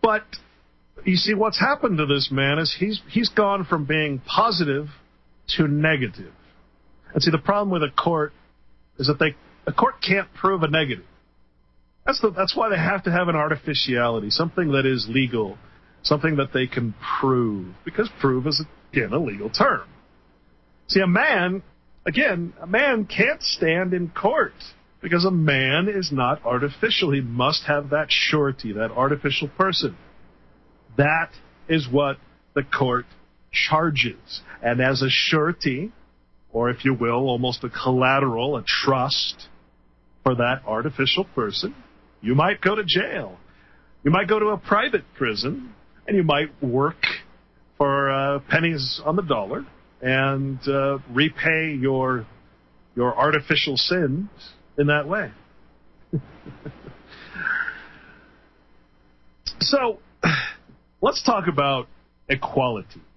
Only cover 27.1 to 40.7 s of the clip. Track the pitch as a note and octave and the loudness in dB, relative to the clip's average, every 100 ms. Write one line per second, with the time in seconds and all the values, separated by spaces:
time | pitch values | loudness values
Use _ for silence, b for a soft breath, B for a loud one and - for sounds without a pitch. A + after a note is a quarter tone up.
27.1 | C#3 B2 A#2+ B2+ D#3 - D3 C#3+ D3 D3+ | 0 -2 0 0 0 0 -2 0 -2 0
28.1 | - - D#3 C#3 C3+ A2+ G#2 A2 A2+ C3+ | 0 2 2 2 -2 -6 -4 -4 0 0
29.1 | C#3+ C#3+ C3 C#3+ - F#3+ F3+ C#3 F2+ - | 2 -2 -2 -4 0 0 0 -4 -6 -20
30.1 | - - - - - - _ _ - C#3+ | -20 -20 -20 -20 -20 -20 _ _ 0 2
31.1 | D#3+ E3 - - - - D#3+ C3 C3+ C#3+ | 2 -2 -10 -20 -20 -2 -2 2 0 0
32.1 | C#3 - _ _ - C3+ - C3 B2 - | -2 -12 _ _ -4 -2 0 0 0 -4
33.1 | - - _ - - - D#3 E3 C#3+ A#2+ | -20 -20 _ -6 -2 2 2 2 0 -2
34.1 | - - - B B A#2 A#2+ B2+ C3 C3 | -4 -16 -18 B B -2 2 2 2 0
35.1 | - - D#3 D#3 F3 D3+ C3 G3+ - - | 0 2 2 0 -2 -4 -4 -8 -12 -20
36.1 | _ _ _ - A2+ A#2+ A#2+ C3+ B2+ A#2 | _ _ _ -8 -2 -2 0 0 0 0
37.1 | A#2+ C3+ A#2+ B2 A#2+ B2 - C3 B2+ B2+ | 0 0 0 -2 -4 -8 -4 0 2 4
38.1 | C3+ C3+ A2+ B2+ C#3 G2 - - C3 C3 | 4 2 0 -2 -2 -2 0 2 2 2
39.1 | - - - - - _ _ _ _ _ | -2 -4 -8 -18 -20 _ _ _ _ _
40.1 | _ C3 A#2+ A#2+ C3+ - | _ -2 2 0 0 -4